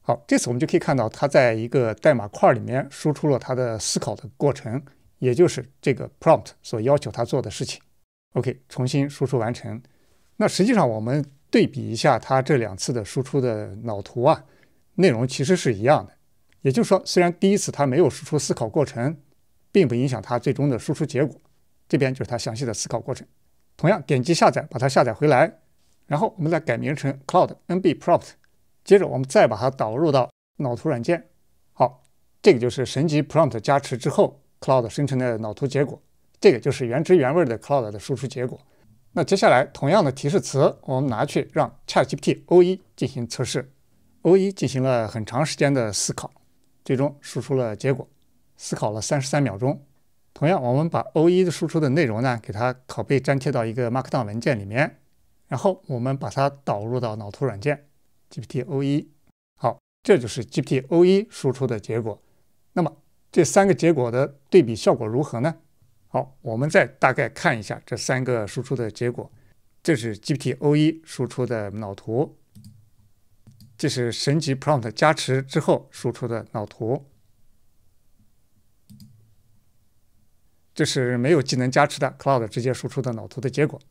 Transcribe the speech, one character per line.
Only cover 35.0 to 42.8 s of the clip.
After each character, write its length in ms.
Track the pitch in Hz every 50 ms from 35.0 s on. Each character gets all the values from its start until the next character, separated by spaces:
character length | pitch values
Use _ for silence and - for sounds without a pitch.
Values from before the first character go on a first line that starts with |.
| 147
成 120 | 123 135 127
的 200 | 127 123 117 107
脑 140 | 110 107 101
图 120 | - 143
结 180 | 131 135 143 147
果， 180 | 143 - - _ _ _ _ _ _ _ _
这 120 | - 202
个 80 | 139 110
就 120 | - 147
是 140 | 127 - 135
原 180 | 113 117 151 160
汁 120 | - 185
原 180 | 175 131 127 151
味 100 | 180 165
的 120 | 123 113 107
Claude 320 | - - 143 139 113 107
的 80 | 101 101
输 160 | - - 139
出 120 | 104 139 127
结 180 | - 123 123
果。 140 | 131 156 - _ _ _ _ _ _ _ _ _ _ -
那 100 | 175 151
接 120 | - 196
下 140 | 196 226 190
来 160 | 135 123 147
同 240 | - - - 139 139
样 160 | 180 220 170
的 60 | 135
提 180 | 131 - - 143
示 100 | 180 170
词， 380 | - - - 135 151 190 - - -
我 180 | - 131 131
们 80 | 143 135
拿 160 | 113 107 127
去 240 | - - 160 131 -
让 280 | - 160 135 - - - - -
Chat 180 | - 185 135
G 100 | - -
P 60 | 143 - 175 131
T 100 | - -
O 180 | - 165 180 180
一 180 | 180 190 190